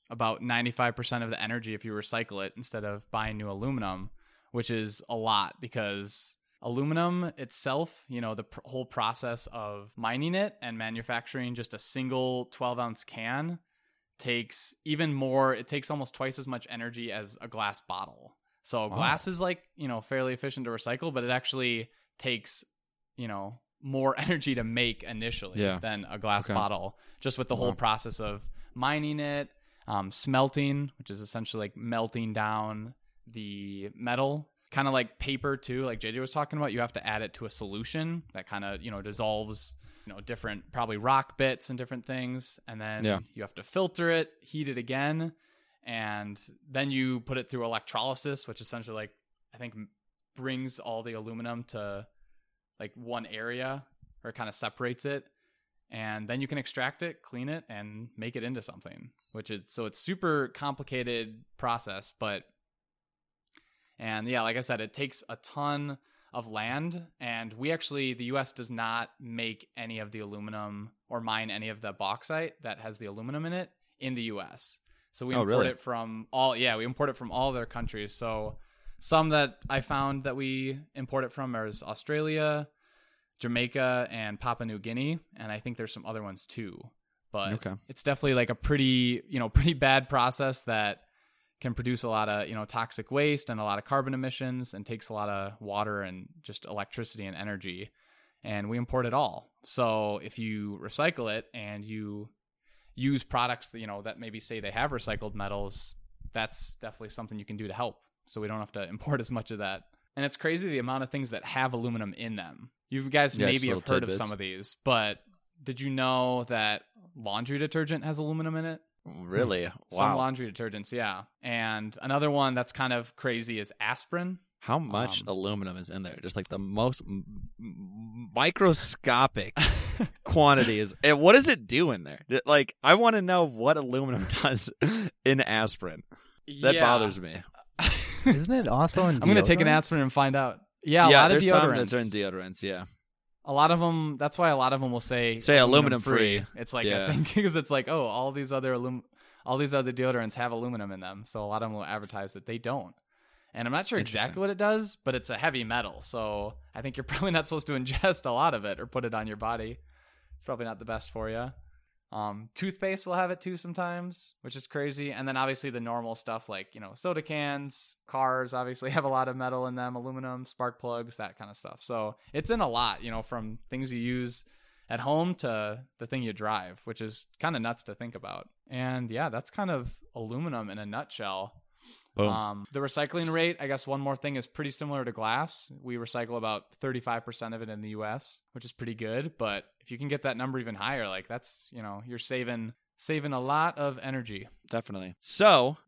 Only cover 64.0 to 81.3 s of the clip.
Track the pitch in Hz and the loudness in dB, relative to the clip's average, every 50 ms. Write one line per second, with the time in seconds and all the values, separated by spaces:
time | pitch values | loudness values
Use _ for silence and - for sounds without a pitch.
64 | 113 110 110 107 107 120 127 120 113 113 113 127 123 - 123 107 110 107 - - | -6 -4 -4 -2 -2 0 0 2 2 2 0 0 -2 -2 -2 -2 -4 -6 -6 -6
65 | 143 131 - - - - 113 - - - - 143 147 147 147 143 143 143 139 131 | -6 -6 -6 -10 -12 -12 -14 -14 -14 -10 -6 -2 -2 -2 -2 -2 -4 -6 -8 -12
66 | _ _ _ _ _ _ - 123 113 113 107 107 107 117 127 147 160 170 170 175 | _ _ _ _ _ _ -8 -8 -8 -6 -4 -4 -2 -2 -2 -2 -4 -4 -6 -8
67 | 170 - _ - 127 120 117 113 117 113 107 113 135 151 165 160 - - 143 143 | -12 -14 _ -10 -6 -6 -4 -4 -6 -8 -8 -4 -2 -2 -2 -2 -4 -4 -2 -2
68 | 135 131 123 120 123 120 135 139 127 - - - 120 113 123 113 113 113 113 117 | -2 -2 -2 -4 -4 -2 -2 -2 -2 -4 -6 -10 -10 -8 -4 -4 -2 -2 -2 -2
69 | 113 - _ - 135 117 117 117 117 113 110 107 - _ - 123 117 113 113 110 | -4 -6 _ -16 -14 -10 -6 -4 -4 -4 -6 -8 -14 _ -14 -12 -10 -10 -8 -10
70 | 107 104 107 110 104 101 104 104 104 107 107 107 104 104 104 101 104 110 - _ | -10 -10 -10 -10 -10 -10 -10 -10 -10 -10 -8 -8 -8 -8 -10 -10 -12 -14 -18 _
71 | _ - 123 117 113 113 110 110 113 110 98 107 110 110 107 110 110 104 95 - | _ -8 -8 -6 -2 -2 -2 -2 -2 -2 -4 -4 -6 -6 -8 -8 -8 -8 -6 -2
72 | 101 95 104 117 - - 160 160 165 156 - _ - 113 104 - 110 110 107 - | -2 -2 -2 -2 -4 -4 -4 -4 -4 -4 -8 _ -10 -10 -10 -8 -10 -12 -12 -10
73 | 113 101 101 110 113 127 139 151 160 165 175 180 123 - _ _ _ _ _ - | -10 -10 -10 -8 -8 -6 -6 -4 -4 -4 -4 -6 -6 -8 _ _ _ _ _ -8
74 | 139 131 127 120 117 113 104 98 90 - - 110 - - - - _ _ _ _ | -6 -6 -4 -4 -4 -4 -4 -6 -8 -10 -12 -12 -10 -12 -12 -12 _ _ _ _
75 | _ _ - - 127 127 127 123 110 98 117 127 - 131 123 - - 127 120 117 | _ _ -12 -8 -4 0 2 2 4 4 4 4 4 2 0 -4 -6 -4 -4 -4
76 | 113 113 113 110 110 - - 131 131 131 120 117 127 123 113 110 113 123 131 - | -4 -6 -8 -10 -8 -2 2 4 4 4 4 4 2 2 2 2 0 -2 -2 0
77 | 147 139 127 - 127 113 87 127 131 139 127 123 117 - - 120 120 120 - 107 | 0 0 -2 -4 -6 -4 -2 0 0 0 0 -2 -4 -6 -6 -6 -6 -6 -6 -6
78 | 104 101 - - 120 113 110 110 107 107 - - - _ _ _ - - - - | -8 -8 -8 -6 -4 -4 -4 -4 -4 -6 -8 -12 -16 _ _ _ -14 -14 -12 -8
79 | - - 165 160 160 156 151 147 143 131 - - - - 135 135 131 - 147 139 | 0 4 4 4 6 6 6 4 4 2 0 -6 -6 -2 -2 -2 -2 0 0 0
80 | 139 139 139 139 131 139 123 139 135 131 131 131 131 135 135 139 151 - - 143 | 0 0 -2 -2 -4 -4 -4 -4 -4 -2 -2 -2 -2 -4 -6 -8 -10 -14 -10 -10
81 | 131 127 135 135 131 120 | -6 -2 -2 -2 -2 -2